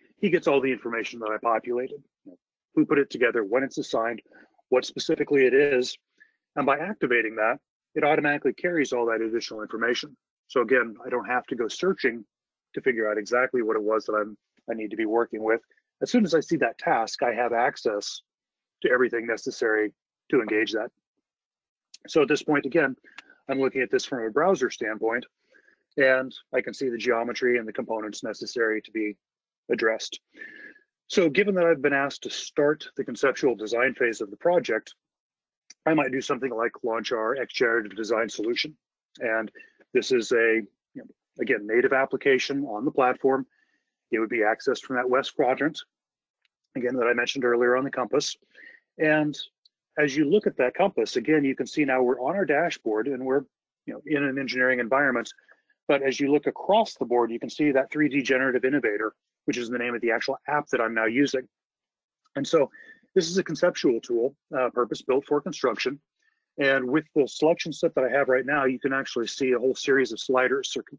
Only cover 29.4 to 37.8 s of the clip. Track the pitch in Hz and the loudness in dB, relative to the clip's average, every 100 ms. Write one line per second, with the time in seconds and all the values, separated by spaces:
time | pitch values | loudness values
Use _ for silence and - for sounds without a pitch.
29.4 | _ _ - 117 113 110 - - _ - | _ _ -4 0 0 0 -8 -14 _ -20
30.4 | - - - - _ _ _ 208 170 156 | -20 -20 -20 -20 _ _ _ 2 4 4
31.4 | 202 190 170 151 143 139 139 - - - | 2 2 2 2 2 0 -2 -6 -12 -12
32.4 | - - 147 151 - - 131 117 139 - | -6 0 2 0 -6 -10 -8 -2 -2 2
33.4 | 143 104 107 117 127 120 120 107 101 104 | 0 0 -2 0 0 0 -2 -2 -10 -2
34.4 | - - 120 110 - _ _ _ _ _ | 0 2 0 -4 -6 _ _ _ _ _
35.4 | _ _ _ - 156 156 135 131 120 127 | _ _ _ -4 0 2 0 -4 -2 -4
36.4 | 127 113 117 - 120 113 110 113 110 135 | -2 -2 -4 -4 -4 -4 -2 -2 -2 -2
37.4 | 113 - 120 117 | -6 0 2 2